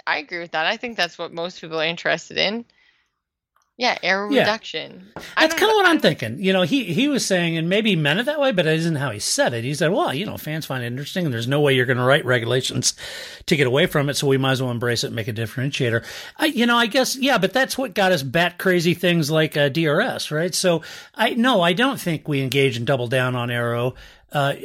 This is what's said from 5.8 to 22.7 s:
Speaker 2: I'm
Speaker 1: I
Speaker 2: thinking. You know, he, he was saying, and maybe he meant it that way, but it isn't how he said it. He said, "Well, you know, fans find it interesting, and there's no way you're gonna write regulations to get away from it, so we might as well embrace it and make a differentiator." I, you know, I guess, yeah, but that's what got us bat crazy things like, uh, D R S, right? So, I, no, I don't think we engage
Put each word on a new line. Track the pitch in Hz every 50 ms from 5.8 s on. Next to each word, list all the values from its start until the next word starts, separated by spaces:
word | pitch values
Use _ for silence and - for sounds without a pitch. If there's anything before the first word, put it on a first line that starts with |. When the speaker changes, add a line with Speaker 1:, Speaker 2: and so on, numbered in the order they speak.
| 381
Speaker 2:
I'm | 359 330
Speaker 1:
I | -
Speaker 2:
thinking. | - 190 151 - 131 110 117 156
You | 202 190 190
know, | 190 180
he, | 147 - 285 233
he | 175 160 175 262 294
was | 285 226 -
saying, | - 196 180 175 165 165
and | 165 160 170
maybe | 185 214 220 226
he | 190
meant | 165 151 143 151 196
it | 247
that | 294 302 311
way, | 277 262 220
but | 180 165
it | 156 160 160
isn't | 165 170 160
how | 131 139 135
he | 107 104
said | - - - - 285 226 123
it. | 117 113
He | 131 147
said, | 135 175 151
"Well, | 196 269 349 302 131
you | 139 202
know, | - -
fans | - - 156 151 160 143
find | - 139 127 120
it |
interesting, | 117 120 131 143 - - - 175
and | 156 120
there's | 113 117 123
no | 139 147
way | 147 143 135
you're | 127 123
gonna | 117 127 120 123
write | 127 139 156 -
regulations | 120 127 123 110 117 123 131 123 - - 123 113 - - - - - - - - - - - -
to | - 180
get | 139 143
away | 123 120 143 175
from | 175 - 156 139 143
it, | 135
so | - - 139
we | 135
might | 135 135 135 131
as | 123 131
well | 127
embrace | 120 117 117 120 117 113 -
it | 127
and | 113
make | 117 107
a | 101 107
differentiator." | 113 117 107 - - 123 143 - - 135 117 110 117 - - - - - - -
I, | - 302
you | 311 285 233 240
know, | 240 240
I | 233 240
guess, | 226 - 269 262 254 -
yeah, | 262 254 277 262 214
but | 175 185 -
that's | 262 262 - -
what | - 269 233 180
got | 220 196 185 185
us | 151 135
bat | 135 117 170 175 175 170 -
crazy | - 190 180 180 156 180 165
things | 170 - 180 170 170 151 135
like, | 156 156 160 147 -
uh, | 151 143 143
D | 127 160 165 151
R | 143 175
S, | 233 254 - - - -
right? | 156 151 170 185 -
So, | - - 185 170 160 - - - - - - _
I, | - 226 247
no, | 262 240 226 262 254 196 170
I | 170 180
don't | 170 247 269 254 165
think | - 180 160 143 - -
we | 147 139 135
engage | 131 127 139 135 135